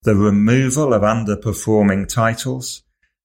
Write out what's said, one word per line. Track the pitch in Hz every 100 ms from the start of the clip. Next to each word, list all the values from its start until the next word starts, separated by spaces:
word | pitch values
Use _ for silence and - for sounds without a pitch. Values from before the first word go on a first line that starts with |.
the | -
removal | 101 104 101 107 123 131 135 147
of | 110
underperforming | 101 113 107 101 113 98 - 107 101 95 95
titles, | - 113 117 131 127 127 - _ _ _ _